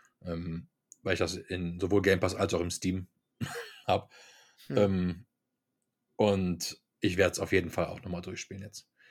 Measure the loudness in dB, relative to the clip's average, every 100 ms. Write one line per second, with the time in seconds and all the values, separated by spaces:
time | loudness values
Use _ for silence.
0 | _ _ -8 -6 -6 -8 -10 _ _ _
1 | -2 0 0 -4 -6 -4 -4 -2 2 4
2 | 6 4 2 0 0 0 -2 -2 -2 -2
3 | -6 _ _ -10 -8 -8 -12 -8 0 0
4 | -2 -20 -20 -20 _ -18 -2 2 4 4
5 | 0 -4 -12 _ _ _ _ _ _ _
6 | _ 2 2 4 2 -2 -6 -12 _ _
7 | 0 4 4 2 2 2 2 -2 -2 -4
8 | -8 -6 -8 -12 -12 -12 -12 -16 -20 _
9 | -20